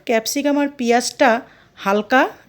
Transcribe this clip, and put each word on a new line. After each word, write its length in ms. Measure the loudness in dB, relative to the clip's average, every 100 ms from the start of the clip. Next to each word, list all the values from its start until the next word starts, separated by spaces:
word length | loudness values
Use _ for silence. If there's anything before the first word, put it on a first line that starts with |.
ক্যাপসিকাম 520 | -2 -2 -2 -4 -2 0
আর 100 | -2 -4
পেঁয়াজটা 540 | 0 0 0 0 2 2 -4 _ _ -10
হালকা 440 | -4 -2 0 2 0 -4